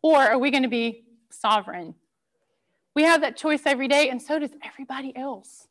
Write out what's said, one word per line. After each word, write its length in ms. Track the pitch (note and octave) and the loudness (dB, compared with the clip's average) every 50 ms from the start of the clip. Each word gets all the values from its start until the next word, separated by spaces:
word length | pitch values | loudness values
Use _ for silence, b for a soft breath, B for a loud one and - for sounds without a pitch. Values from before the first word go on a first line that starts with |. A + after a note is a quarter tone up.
Or 160 | - D#4+ D#4+ C#4+ | 4 4 6 6
are 180 | C4+ G#3+ A#3 | 6 4 4
we 140 | C4 B3 C#4+ | 2 0 0
gonna 180 | B3+ C4+ C4 B3 | 0 0 0 0
be 360 | A3 A#3 A#3 A#3 A3+ - _ _ _ _ _ _ | -2 -2 -2 -4 -6 -8 _ _ _ _ _ _
sovereign? 640 | - - - G#3+ A3 G#3+ G3 G3 F3+ F3+ E3+ E3 - _ _ _ _ _ _ _ _ _ _ _ _ _ _ _ _ _ _ _ _ | -16 -6 -2 0 0 0 -2 -6 -12 -12 -14 -14 -18 _ _ _ _ _ _ _ _ _ _ _ _ _ _ _ _ _ _ _ _
We 80 | D4 D4+ | 2 4
have 180 | E4 E4+ D#4+ | 4 4 4
that 120 | D4+ C4 - | 2 -2 -4
choice 280 | - - D#4 D4+ C#4+ - | -4 -2 -2 -2 0 0
every 240 | D4+ C#4 B3 C4+ C4 | -2 -2 0 0 0
day, 220 | C#4+ C#4+ D4+ C4 | 2 2 2 0
and 100 | B3+ A#3+ | -2 -6
so 180 | - - D4 D#4 | -6 -4 -4 -4
does 120 | D4 - - - | -4 -6 -10 -14
everybody 540 | - - - - C4+ _ C4 C4+ C4+ C4+ B3+ | -20 -20 -16 -18 -14 _ -12 -10 -10 -12 -12
else. 520 | B3+ C4 C#4 B3 G3 _ - - - _ _ | -10 -10 -10 -10 -12 _ -20 -20 -20 _ _